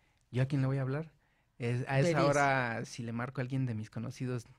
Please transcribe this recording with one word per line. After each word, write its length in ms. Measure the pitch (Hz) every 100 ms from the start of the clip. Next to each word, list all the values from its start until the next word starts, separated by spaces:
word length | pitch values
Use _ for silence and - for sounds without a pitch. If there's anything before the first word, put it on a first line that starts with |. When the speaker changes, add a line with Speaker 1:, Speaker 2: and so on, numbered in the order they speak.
| _ _ _
Speaker 1:
¿Yo 120 | 120
a 20 | 131
quién 160 | 143
le 60 | 135
voy 100 | 139
a 40 |
hablar? 280 | 131 143 160 _ _ _ _ _
Es, 240 | 117 123 131
a 60 | 139
Speaker 2:
De 140 | 170
Speaker 1:
esa 80 | 156
Speaker 2:
diez. 100 | 139
Speaker 1:
hora, 560 | 143 139 135 120 113 -
si 180 | -
le 80 | 117
marco 300 | 117 127 135
a 20 |
alguien 220 | 127 135 127
de 80 | 110
mis 140 | 107
conocidos 560 | 117 117 - 127 123 -